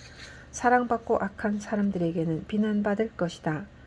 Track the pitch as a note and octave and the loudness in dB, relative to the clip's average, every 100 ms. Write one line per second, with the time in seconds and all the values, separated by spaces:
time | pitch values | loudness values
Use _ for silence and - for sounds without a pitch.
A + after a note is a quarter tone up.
0 | - - - - - - B3 B3 B3 A#3 | -16 -18 -18 -18 -16 -2 4 4 4 0
1 | - A3+ G3 - G#3+ G#3 - G#3 G3+ F3+ | 2 0 0 -2 -2 -2 -2 0 2 2
2 | E3+ E3+ E3 D#3+ - G#3+ G#3+ G#3 G#3 G3+ | 0 0 0 -2 -2 0 2 2 2 0
3 | A3 - E3+ - E3 D#3 G3+ - | 0 -2 -4 -2 -4 -4 -6 -16